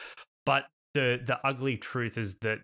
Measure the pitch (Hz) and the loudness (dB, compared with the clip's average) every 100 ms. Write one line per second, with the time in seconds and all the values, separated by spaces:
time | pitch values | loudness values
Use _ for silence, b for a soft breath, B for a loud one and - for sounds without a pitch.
0 | B B - _ - 139 - _ _ 143 | B B -20 _ 2 2 0 _ _ 2
1 | 127 123 123 123 135 127 135 113 - 127 | 2 2 0 0 0 0 -2 -2 -4 -2
2 | 117 113 101 - 110 107 | -2 -2 -4 -2 -2 -2